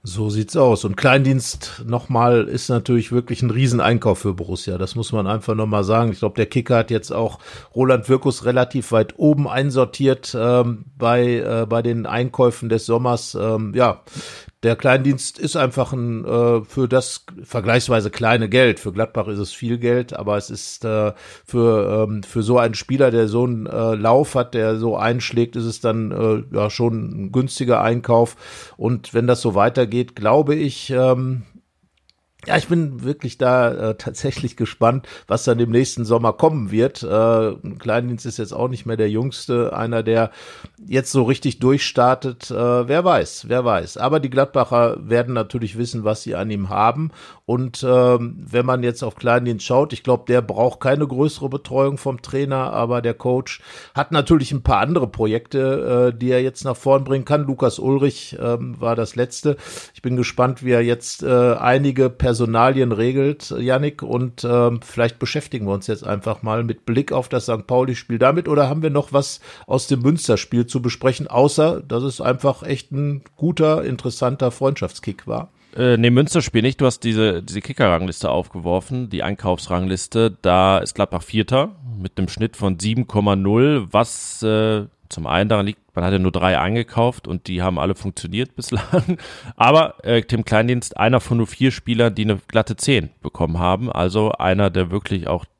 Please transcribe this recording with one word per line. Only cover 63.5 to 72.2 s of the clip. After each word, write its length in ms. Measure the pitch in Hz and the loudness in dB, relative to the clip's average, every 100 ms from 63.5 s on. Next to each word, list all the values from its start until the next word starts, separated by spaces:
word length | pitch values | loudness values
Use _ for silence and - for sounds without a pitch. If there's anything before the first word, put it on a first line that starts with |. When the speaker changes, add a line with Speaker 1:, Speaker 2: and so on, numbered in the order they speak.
Speaker 1:
Yannick, 520 | 120 123 131 147 147 | -6 0 0 -2 -6
und, 420 | - 120 127 117 | -6 -4 -4 -6
ähm, 360 | 120 120 120 117 | 0 2 2 0
vielleicht 360 | - - 117 - | -6 -2 -2 -2
beschäftigen 480 | 127 151 - 123 101 | -6 -6 -6 -6 -4
wir 80 | |
uns 140 | 98 95 | -4 -4
jetzt 180 | 104 - | -6 -4
einfach 360 | 101 113 104 | -4 -4 -6
mal 220 | 110 110 | -4 -2
mit 220 | 117 113 - | -2 -6 -2
Blick 260 | 117 143 | -2 0
auf 160 | 131 123 | -4 -2
das 160 | 127 | -4
Sankt 220 | - 113 - | -2 -6 0
Pauli-Spiel 520 | 127 131 117 - 113 | 0 0 -4 -6 2
damit, 300 | 127 160 165 | 4 2 0
oder 220 | 147 135 | 0 2
haben 120 | 151 | 0
wir 60 | 156 | 0
noch 240 | 143 - | -2 0
was 280 | 139 135 - - - - | 0 -2 -10 -18 -20 -4
aus 220 | 127 - | -4 0
dem 120 | 135 | 0
Münster-Spiel 640 | 127 160 - 107 - 120 | 2 0 0 0 0 -2
zu 160 | 120 127 | 0 -2
besprechen, 460 | 120 - 131 120 - | -4 0 -2 -2 -2
außer, 560 | 123 143 147 156 180 | 2 2 4 0 0
dass 220 | - 117 | -4 -4
es 160 | 135 - | -4 -2